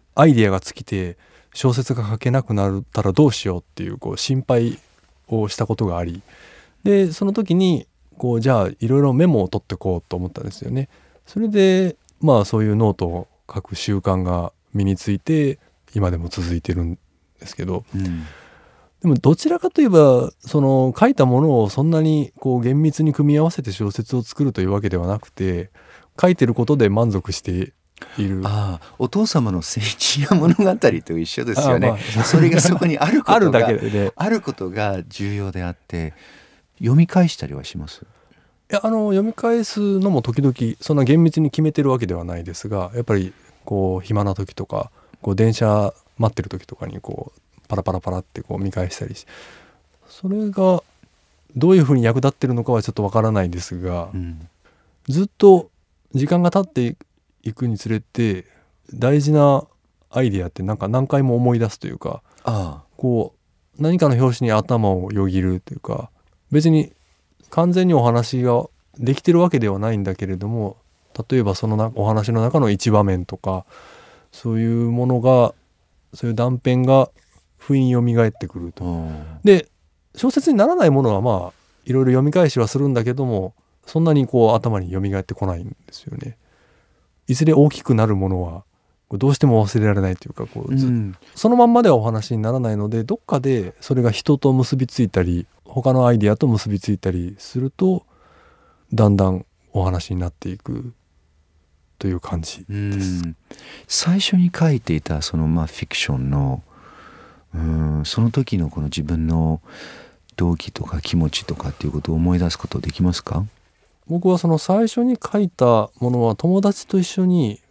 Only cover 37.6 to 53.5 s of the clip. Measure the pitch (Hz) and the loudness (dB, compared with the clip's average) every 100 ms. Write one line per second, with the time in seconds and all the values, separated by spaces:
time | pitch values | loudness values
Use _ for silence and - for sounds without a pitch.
37.6 | - - 76 - - _ _ _ _ _ | -12 -12 -14 -16 -20 _ _ _ _ _
38.6 | _ 202 220 226 214 190 214 226 233 233 | _ -6 -2 -2 0 0 -2 -2 -2 -2
39.6 | 214 - 202 196 196 156 117 117 139 127 | -2 -4 -2 0 0 0 0 0 0 0
40.6 | 117 - - 147 127 156 165 160 151 - | -4 -4 -2 0 4 4 4 2 0 0
41.6 | 156 151 139 127 104 87 87 87 85 85 | 0 0 0 0 -2 -6 -8 -10 -10 -12
42.6 | 104 104 90 120 117 104 92 - _ _ | -8 -6 -4 -6 -2 -2 -2 -8 _ _
43.6 | - 98 95 92 90 107 101 95 98 - | -6 -2 -2 -2 -2 -2 0 -2 -8 -10
44.6 | 98 104 - - _ - - 98 113 110 | -8 -8 -8 -14 _ -10 -4 2 2 2
45.6 | 110 104 101 - _ - 110 - 98 95 | 2 2 0 -6 _ -2 -2 -2 -8 -12
46.6 | - - 90 101 - - - - _ _ | -14 -14 -12 -12 -12 -12 -14 -18 _ _
47.6 | - 95 92 92 - 92 - - - 90 | -8 -4 -2 -4 -4 -6 -8 -14 -10 -6
48.6 | 98 92 92 - - - - - - - | -4 -4 -6 -6 -12 -12 -18 -20 -20 -20
49.6 | _ _ _ _ _ - 190 202 214 196 | _ _ _ _ _ -12 -6 -4 -4 0
50.6 | 190 180 - _ _ _ _ _ _ 127 | 2 2 -2 _ _ _ _ _ _ 0
51.6 | 160 190 139 135 117 120 139 - 131 120 | 4 6 6 4 4 2 0 0 -2 -2
52.6 | 117 117 - 104 101 113 110 107 90 | 0 0 -2 -4 0 2 2 2 0